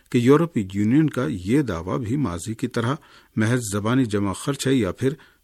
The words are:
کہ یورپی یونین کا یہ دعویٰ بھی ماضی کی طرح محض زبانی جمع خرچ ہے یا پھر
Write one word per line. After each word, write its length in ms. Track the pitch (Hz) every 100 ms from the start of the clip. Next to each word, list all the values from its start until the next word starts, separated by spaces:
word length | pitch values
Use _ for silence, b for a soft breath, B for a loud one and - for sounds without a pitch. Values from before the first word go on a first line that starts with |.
| b
کہ 80 | 123
یورپی 500 | 120 147 165 120 95
یونین 380 | 98 107 143 151
کا 160 | - 78
یہ 360 | 90 92 139
دعویٰ 360 | 123 82 87 139
بھی 180 | 117 143
ماضی 380 | 117 85 107
کی 140 | 110 123
طرح 260 | 123 117 151 b b b -
محض 240 | 110 127 110
زبانی 320 | 101 107 127
جمع 280 | 120 104 101
خرچ 340 | 90 - 139 131
ہے 80 |
یا 180 | 135 95
پھر 200 | - 131 151 b b